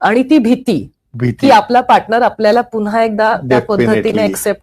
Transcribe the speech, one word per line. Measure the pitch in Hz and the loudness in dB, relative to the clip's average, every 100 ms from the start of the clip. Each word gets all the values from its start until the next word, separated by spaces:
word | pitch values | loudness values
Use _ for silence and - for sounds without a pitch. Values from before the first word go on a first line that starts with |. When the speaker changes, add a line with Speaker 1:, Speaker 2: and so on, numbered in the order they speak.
Speaker 1:
आणि | 185 233 | -2 0
ती | 262 302 | 2 2
भीती | 226 247 - 151 139 _ _ | 2 0 -2 -4 -4 _ _
Speaker 2:
भीती. | 117 123 - | -6 -4 0
Speaker 1:
की | 269 | 4
आपला | 220 202 240 | 4 4 0
पार्टनर | 247 202 - 226 | 2 0 2 0
आपल्याला | 226 - 214 240 | -2 0 0 0
पुन्हा | 240 220 208 226 | -2 -6 -4 -2
एकदा | 226 208 214 220 | -2 0 -2 -2
त्या | 131 247 | -2 -2
Speaker 2:
Definitely. | - 202 233 | 0 -2 0
Speaker 1:
पद्धतीने | 220 214 208 | 0 0 -2
ॲक्सेप्ट | 208 190 208 196 | -2 -4 -6 -6